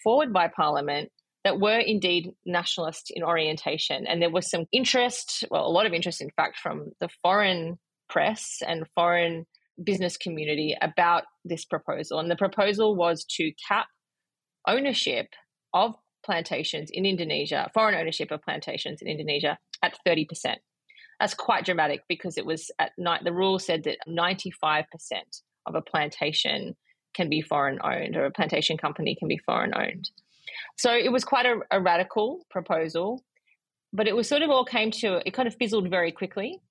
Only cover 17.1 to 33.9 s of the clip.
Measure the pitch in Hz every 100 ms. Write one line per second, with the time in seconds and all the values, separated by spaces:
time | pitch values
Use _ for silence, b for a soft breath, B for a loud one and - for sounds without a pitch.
17.1 | 180 160 147 147 143 - 220 214 175 160
18.1 | 160 151 151 - 151 151 160 151 151 -
19.1 | 151 151 147 151 - _ - 175 - 180
20.1 | 160 156 160 - - _ _ _ B B
21.1 | B 208 - - 196 180 170 151 147 -
22.1 | 170 180 - 151 160 - - - - 175
23.1 | 170 175 175 190 185 - 165 151 - 160
24.1 | 165 175 190 185 - 156 151 - 170 -
25.1 | 95 - - _ _ - 165 - 156 151
26.1 | - 147 151 143 143 127 - _ _ _
27.1 | - 160 156 151 151 139 135 151 - -
28.1 | - 139 - 156 151 151 156 151 151 156
29.1 | 175 160 - - 58 - - - - -
30.1 | _ B B B B B B 240 233 247
31.1 | 240 - 240 247 226 - 190 180 170 185
32.1 | 226 220 359 - 185 180 160 160 165 196
33.1 | 262 _ _ _ _ _ _ _